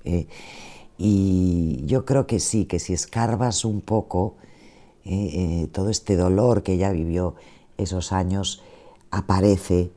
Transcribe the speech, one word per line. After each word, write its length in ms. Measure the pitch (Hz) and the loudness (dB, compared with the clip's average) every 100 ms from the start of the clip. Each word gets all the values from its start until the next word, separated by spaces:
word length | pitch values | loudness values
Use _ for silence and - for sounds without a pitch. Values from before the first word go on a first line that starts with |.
| - | -4
¿eh? 220 | 87 78 - - - - - - - | -2 -2 -10 -20 -20 -20 -20 -20 -2
Y 880 | 101 101 98 92 92 87 82 67 71 | 2 4 4 4 4 2 0 -2 -2
yo 180 | 131 127 | -2 2
creo 220 | 135 131 | 0 2
que 120 | 110 | 0
sí, 280 | - 113 95 | 0 0 0
que 120 | 87 | -2
si 140 | - | -2
escarbas 720 | 90 - 117 113 113 123 110 113 | -4 -4 -2 0 0 -2 -2 -2
un 160 | 104 | -4
poco, 560 | - 110 - 90 101 - - - - - - _ - | -2 -2 0 -2 -2 -6 -20 -20 -20 -20 -20 _ -6
¿eh?, 560 | 98 101 87 90 85 80 | -4 -2 -2 -2 -2 -2
eh, 40 | |
todo 160 | - 98 | -2 -2
este 280 | 107 - 95 | -2 0 2
dolor 460 | 90 95 123 107 | 4 4 4 2
que 120 | - 92 | 2 0
ella 180 | 95 | 0
vivió 420 | 90 82 85 90 - - - - - | 0 -2 -2 -2 -4 -14 -20 -16 -6
esos 340 | 95 92 87 | -4 -4 -2
años 500 | 95 90 98 95 - - - - - - | -2 0 -2 -4 -8 -14 -20 -20 -20 -10
aparece. 800 | 98 - 95 98 98 - 90 87 | -6 -2 2 4 4 4 2 0